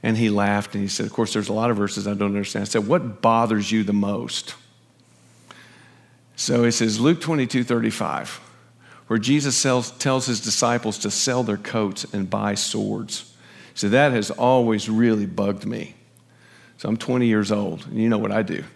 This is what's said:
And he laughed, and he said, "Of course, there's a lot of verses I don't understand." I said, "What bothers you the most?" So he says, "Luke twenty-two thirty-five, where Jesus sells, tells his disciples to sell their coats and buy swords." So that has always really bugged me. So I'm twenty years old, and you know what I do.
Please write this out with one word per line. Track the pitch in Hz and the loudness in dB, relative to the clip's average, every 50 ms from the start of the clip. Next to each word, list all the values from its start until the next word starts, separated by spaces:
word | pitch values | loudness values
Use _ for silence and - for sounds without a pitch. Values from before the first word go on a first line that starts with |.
And | - 113 110 | 0 0 2
he | 113 120 110 | 2 2 2
laughed, | 104 101 101 101 104 101 101 - - | 4 4 4 4 2 0 -2 -4 -4
and | 104 | -4
he | 101 98 | -4 -4
said, | - - 110 | -4 -4 -4
"Of | 104 | -4
course, | - - 113 104 - | -2 -2 -2 0 0
there's | 107 104 101 | -4 -2 -2
a | |
lot | 104 110 113 120 | -2 0 2 2
of | 117 | 2
verses | 101 101 98 - 101 98 | 2 0 -2 -2 -4 -4
I | 104 104 | -4 -2
don't | 101 101 101 | -2 -2 -2
understand." | 98 101 98 - - 107 | 0 -2 -4 -4 -4 -6
I | 101 | -6
said, | 101 - 113 104 | 0 0 0 2
"What | 104 151 180 - 120 104 - | 2 0 0 0 -2 -8 0
bothers | - 113 113 113 117 110 110 107 101 - | 2 4 4 4 4 2 2 0 0 0
you | 110 110 107 | 0 0 2
the | 98 | 2
most?" | 104 101 101 101 101 98 120 - - - - - - - - _ _ _ _ _ _ _ _ _ _ _ _ - _ _ - - - - - - - - - - - - _ _ _ _ _ _ _ | 2 0 2 0 -2 -4 -4 -6 -8 -8 -8 -10 -16 -18 -20 _ _ _ _ _ _ _ _ _ _ _ _ -20 _ _ -20 -20 -20 -20 -20 -20 -20 -20 -20 -20 -20 -20 _ _ _ _ _ _ _
So | - - - 127 120 120 | -8 -2 0 2 4 4
he | 120 | 4
says, | 117 - 117 110 107 110 | 4 2 0 0 0 2
"Luke | 120 147 170 165 | 4 4 4 2
twenty-two | - 156 165 147 131 117 - 127 123 | 0 -2 0 0 0 0 0 -2 0
thirty-five, | - 120 117 113 110 110 - 104 82 69 67 - - - - - - - - - - _ _ - - - - - - | 0 0 0 0 -2 -2 -2 -4 -4 -4 -4 -6 -8 -12 -16 -18 -20 -20 -20 -20 -20 _ _ -20 -20 -20 -20 -6 -2
where | 110 117 | -2 0
Jesus | 104 117 143 151 143 143 123 | 2 2 2 2 2 0 0
sells, | - - 135 127 127 117 - | 0 2 2 2 2 0 -4
tells | - - - 143 131 131 127 | -8 -4 -2 0 0 0 0
his | 127 120 104 | -2 -4 -4
disciples | - 107 - - 123 117 117 120 - 110 101 - | -2 -4 -2 0 2 2 0 0 -2 -4 -6 -4
to | - 104 | -4 -4
sell | - - - 135 123 127 | -2 -2 -2 0 0 0
their | 123 113 104 98 | 0 0 -2 -4
coats | 104 - - 113 107 98 95 - - - - | -4 -4 -2 0 0 0 -2 -6 -10 -6 -4
and | 104 98 90 | -4 -4 -2
buy | 101 104 104 104 101 | -2 -2 -2 -2 -2
swords." | 101 - - - 107 104 101 104 101 - 104 - - - - - _ - - - - - - - | -2 -2 -2 -2 -2 -2 -2 -4 -6 -6 -8 -10 -10 -10 -14 -20 _ -20 -20 -20 -20 -20 -16 -8
So | - - 101 | -4 0 4
that | 107 131 147 143 | 4 6 6 6
has | 127 113 104 - | 4 2 -2 -2
always | - - 120 123 127 131 120 113 110 107 95 - | -2 0 2 4 4 4 4 4 2 0 0 -2
really | 110 110 117 117 110 107 101 | 2 4 4 4 4 2 0
bugged | 95 87 95 101 101 101 92 - | -4 -2 -2 -2 -2 -2 -4 -6
me. | - - 110 - - - - _ _ _ - _ _ _ _ - - - - - - _ _ | -8 -8 -8 -10 -12 -14 -20 _ _ _ -20 _ _ _ _ -20 -20 -20 -20 -20 -20 _ _
So | - - | -4 -4
I'm | 110 | -4
twenty | 113 - - 127 127 123 | -4 -2 -2 0 2 4
years | 117 110 107 104 98 | 4 4 4 2 2
old, | 107 104 104 92 85 - - | 0 0 -2 -4 -6 -8 -10
and | - - 110 | -8 -4 0
you | 110 117 | 0 2
know | 113 | 2
what | 104 110 104 | 0 0 0
I | 101 110 | 0 0
do. | 107 92 - 90 - - - | 0 0 -4 -6 -8 -10 -16